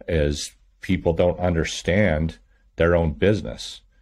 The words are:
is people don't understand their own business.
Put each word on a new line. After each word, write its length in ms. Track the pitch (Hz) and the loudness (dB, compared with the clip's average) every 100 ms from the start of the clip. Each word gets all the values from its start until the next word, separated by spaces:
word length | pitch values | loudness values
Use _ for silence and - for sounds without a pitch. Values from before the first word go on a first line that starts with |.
| - | -4
is 440 | 82 73 73 - - _ _ | 0 0 -2 -8 -14 _ _
people 320 | - 90 90 | -4 0 2
don't 260 | 82 90 85 | 2 2 0
understand 960 | 90 82 - - - 95 101 78 80 - _ _ _ - | 0 0 -2 -4 0 2 2 0 -2 -6 _ _ _ 0
their 200 | 85 87 | 2 4
own 180 | 82 | 0
business. 680 | 71 95 104 58 - - - _ _ | 2 2 2 -4 -10 -14 -16 _ _